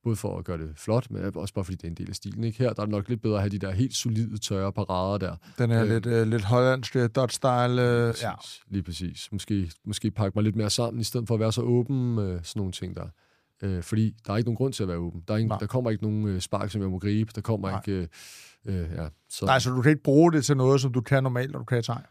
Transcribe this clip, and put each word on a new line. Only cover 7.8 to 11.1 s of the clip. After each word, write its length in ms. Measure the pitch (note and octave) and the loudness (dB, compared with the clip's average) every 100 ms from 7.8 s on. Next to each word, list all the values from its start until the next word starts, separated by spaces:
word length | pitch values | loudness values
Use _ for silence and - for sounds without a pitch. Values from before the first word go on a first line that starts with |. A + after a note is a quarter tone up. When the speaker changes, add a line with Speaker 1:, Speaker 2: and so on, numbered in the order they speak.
Speaker 2:
øh, 240 | B2 A#2+ A#2 | 4 4 2
Speaker 1:
Lige 60 | |
præcis, 100 | A2+ | 0
Speaker 2:
ja. 80 | A2 F#2 - - _ | -6 -6 -14 -18 _
Speaker 1:
lige 160 | G2 | -4
præcis. 480 | F2+ D#2+ F2+ - - | -4 -6 -8 -8 -8
Måske, 400 | G#2 - G2+ E2+ - G#2 | -8 -2 -2 -2 -6 -8
måske 260 | G2+ A2 | -4 -2
pakke 240 | G#2 G2 G#2+ | 0 0 2
mig 60 | |
lidt 120 | G#2+ G#2+ | 2 2
mere 140 | G#2 | 0
sammen, 320 | - A#2+ A#2+ | 0 0 -2
i 20 | |
stedet 240 | A2 | -4